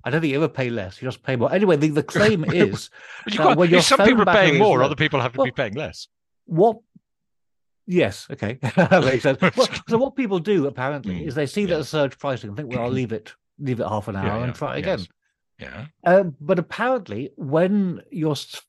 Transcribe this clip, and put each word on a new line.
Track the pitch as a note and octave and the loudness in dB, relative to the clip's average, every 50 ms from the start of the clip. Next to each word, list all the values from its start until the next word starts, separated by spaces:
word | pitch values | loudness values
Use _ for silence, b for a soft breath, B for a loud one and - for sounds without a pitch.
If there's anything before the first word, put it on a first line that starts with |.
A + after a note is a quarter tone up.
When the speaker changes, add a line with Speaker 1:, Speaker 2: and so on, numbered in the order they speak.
| - | -6
Speaker 1:
I | C3 | -4
don't | B2+ D#3+ | -2 0
think | E3 D3+ C3+ | 0 0 0
you | C#3+ | 0
ever | E3 C#3+ | 0 -2
pay | - - C3 B2 | -2 -2 -4 -4
less. | A#2+ A2+ F#2+ F#2 - - | -4 -6 -8 -8 -12 -10
You | - C3 | -8 -8
just | B2 - _ | -10 -8 _
pay | - C3 | -4 -2
more. | B2 C#3 C#3 B2 | 0 0 0 2
Anyway, | F#3+ G#3 F#3+ E3+ | 2 4 4 4
the, | C#3+ D3 D#3 | 4 2 2
the | D3 D3+ C3 | 0 0 -2
claim | - - E3+ G#3 G#3+ A3 F3 D#3 | -2 0 2 2 4 2 2 0
Speaker 2:
<laughs> | - - | -2 2
Speaker 1:
is | F3+ D#3 G2 G2+ - - - B B B B B B B | 2 2 2 0 -4 -10 -14 B B B B B B B
Speaker 2:
But | - G#3 | -6 -2
you | - | 2
Speaker 1:
that | D#3 | 4
Speaker 2:
can't, | - - D3+ | 4 4 4
Speaker 1:
when | F3+ E3+ | 4 6
your | E3+ F3+ | 6 4
Speaker 2:
if | E3 | 6
some | - - C#4+ | 6 4 6
Speaker 1:
phone | G3 A3 | 6 6
Speaker 2:
people | C4 A3+ G3+ | 6 4 4
are | |
paying | F#3 F3+ | 4 6
Speaker 1:
battery | G#3+ F#3+ F3 D3 | 6 6 6 4
is | C3+ | 4
Speaker 2:
more, | G#3 G#3 D#3+ B2+ | 4 4 4 4
Speaker 1:
low, | B2+ | 2
Speaker 2:
other | C#3 D3 | 2 2
people | - D#3 D3+ - C#3 | 0 -2 0 0 0
have | A#2+ B2 A#2+ | -2 -2 -2
to | C3 | -2
Speaker 1:
well, | C3+ | -2
Speaker 2:
be | B2+ B2 | -2 -2
paying | - C3+ G#2+ G2+ | -4 -4 -4 -4
less. | C3+ D3+ - - - - - _ _ _ _ _ _ _ | -8 -8 -10 -12 -14 -20 -20 _ _ _ _ _ _ _
Speaker 1:
what? | - E3+ D#3+ G3 A#3 A3+ - _ _ _ _ _ _ _ _ _ _ _ _ _ _ _ _ _ _ _ _ _ | -4 2 4 4 4 2 0 _ _ _ _ _ _ _ _ _ _ _ _ _ _ _ _ _ _ _ _ _
Yes, | - F3 F3 D3 G2+ G2 - - - | -2 0 2 2 0 -2 -8 -14 -16
okay. | - - - G#2 A#2+ C3 | -10 -8 -6 -8 -6 -6
<laughs> | - A#2+ - | -6 -2 2
That | - F3+ - F#3+ F#3 C3+ | 2 4 4 4 4 4
makes | C3 C3+ A#2+ - | 2 0 2 2
sense. | C#3+ C3+ - | 0 0 2
Speaker 2:
<laughs> | F#3 F3+ - | 0 0 2
Speaker 1:
Well, | A#3+ C4 - - - - - | 2 0 0 -2 -8 -6 -2
so | A3+ A3+ | -2 0
what | C4 C4+ C4+ | 0 -2 -2
people | - C4 G#3 G3 F3+ | -4 -4 -2 -2 -4
do, | D#3 G#3 G#3 F3+ C3+ | 0 0 0 0 0
apparently, | C#3 A#2 B2+ B2+ C3+ D3 C#3+ - - F3+ - | -2 -4 -6 -6 -6 -6 -6 -8 -8 -8 -8
Speaker 2:
Mm, | D#3+ | -8
Speaker 1:
is | E3 B2 | -6 -4
they | D3+ D3 | -4 -4
see | C3 - G#3 G#3 | -4 -2 -4 -2
that | F#3+ F3 | -2 -2
Speaker 2:
yeah. | D3+ C#3+ | -4 -4
Speaker 1:
surge | - - D#3 C#3+ C3+ - - | -4 -2 -2 -2 -2 -2 -6
pricing | - C#3 C3 A2+ - G#2 | -8 -6 -6 -6 -8 -10
and | G2+ | -12
think, | G#2+ D3+ A#2+ | -12 -10 -8
"Well, | B2 B2 A#2 | -6 -6 -4
I'll | B2 | -2
Speaker 2:
<clears throat> | B2+ C3 | -2 -4
Speaker 1:
leave | B2+ G#2+ A2+ | -4 -4 -6
it, | G#2+ - - - _ _ _ _ - | -10 -10 -14 -20 _ _ _ _ -10
leave | C#3+ C3 B2 G#2+ | -6 -6 -4 -4
it | A#2 E2+ | -4 -4
half | G#2+ G#2+ G2+ - | -4 -4 -6 -6
an | G2+ | -6
hour | F#2+ F#2+ | -6 -4
Speaker 2:
Yeah, | - G2+ | -4 -4
Speaker 1:
and | A2 B2 | -4 -6
Speaker 2:
yeah, | B2 - | -6 -6
Speaker 1:
try | - D3 C#3 B2+ | -8 -8 -8 -6
Speaker 2:
yes. | C#3+ D3+ | -6 -4
Speaker 1:
again." | F#3 F#3 A#2+ F2+ - _ _ _ _ _ _ _ _ _ _ | -4 -4 -6 -6 -12 _ _ _ _ _ _ _ _ _ _
Speaker 2:
Yeah. | - C2 B1+ F#2+ B2 D#3 - _ - | -20 -18 -16 -16 -16 -18 -20 _ 0
Speaker 1:
Um, | E3+ F3+ G3 G3+ F3 C#3 - | 2 4 4 2 0 -6 -8
but | D3 D3 F#3+ F3 | -2 -2 0 0
apparently, | E3+ - - - A3 B3 B3+ B3 F#3 - G#2 G#2+ C3+ - - | 0 -4 -6 -4 -2 -2 -2 -2 -4 -8 -8 -8 -8 -10 -12
when | - - C3 C#3 D#3 F3 F#3 G3+ G#3 G3 F3+ E3 - - _ | -12 -8 -2 0 0 2 2 2 0 0 -2 -4 -8 -12 _
your | - F3 D3+ D#3 D3 | -8 -4 -4 -4 -4
s-, | - - - - - - | -4 -8 -12 -18 -20 -10